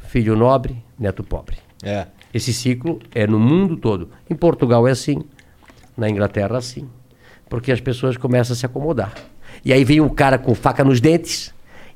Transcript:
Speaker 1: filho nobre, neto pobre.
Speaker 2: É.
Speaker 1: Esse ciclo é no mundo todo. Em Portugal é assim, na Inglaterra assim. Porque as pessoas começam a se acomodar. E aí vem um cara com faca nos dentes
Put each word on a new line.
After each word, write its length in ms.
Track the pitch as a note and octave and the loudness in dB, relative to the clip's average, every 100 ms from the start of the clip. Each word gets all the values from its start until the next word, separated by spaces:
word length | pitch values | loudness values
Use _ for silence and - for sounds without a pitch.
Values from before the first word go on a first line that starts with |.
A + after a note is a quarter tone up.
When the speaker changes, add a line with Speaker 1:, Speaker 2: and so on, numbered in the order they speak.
| - | -4
Speaker 1:
filho 280 | B2+ A2 G#2+ | -2 2 4
nobre, 460 | A#2+ C3+ A#2+ B2 - - | 4 2 0 -10 -14 -8
neto 260 | G2+ - | -6 -6
pobre. 320 | - E2 - - - - | -6 -8 -8 -12 -12 -14
Speaker 2:
É. 240 | G2+ G2+ F#2 - - | -8 -6 -8 -14 -10
Speaker 1:
Esse 200 | A#2 B2 | -6 -4
ciclo 480 | A2+ B2+ B2 E3 E3 - | -2 -2 -2 -4 -6 -6
é 120 | A#2+ G#2 | -2 2
no 120 | A2 | 4
mundo 380 | A#2 E3+ G3 D#3+ | 4 4 2 0
todo. 340 | A2+ G2 G#2+ - - | -2 -4 -6 -12 -8
Em 40 | |
Portugal 520 | E3 E3+ - B2 A#2 B2 | 0 2 2 2 4 4
é 40 | |
assim, 300 | B2+ - D3 - - - _ _ - - - | 2 -2 -6 -6 -18 -20 _ _ -20 -16 -6
na 120 | A2 | -4
Inglaterra 480 | G2+ G2+ G#2+ G2 B2 | 0 -2 -2 -2 -4
assim. 320 | A#2+ - C#3 - _ _ - - - | -6 -12 -16 -18 _ _ -20 -20 -10
Porque 220 | A#2 B2 | -6 -2
as 100 | B2+ | -2
pessoas 360 | C3+ A#2+ C3+ A#2+ | -2 -4 -4 -4
começam 380 | C3+ B2 A#2+ | 0 0 0
a 20 | A#2+ | -2
se 80 | |
acomodar. 480 | B2+ C3 D3+ C3+ G2 - - - - - | -6 -4 -4 -2 -4 -8 -18 -20 -20 -8
E 80 | - | 2
aí 120 | C3 | 4
vem 160 | C3 D3+ | 4 4
um 80 | D3 | 2
cara 300 | - C3+ C3 | 2 2 2
com 160 | C3 | 0
faca 280 | A2+ C#3 B2+ | 0 0 2
nos 160 | C3+ B2 | 2 4
dentes 520 | C#3 E3 E3 - - - - - - | 4 2 0 -10 -12 -18 -20 -20 -16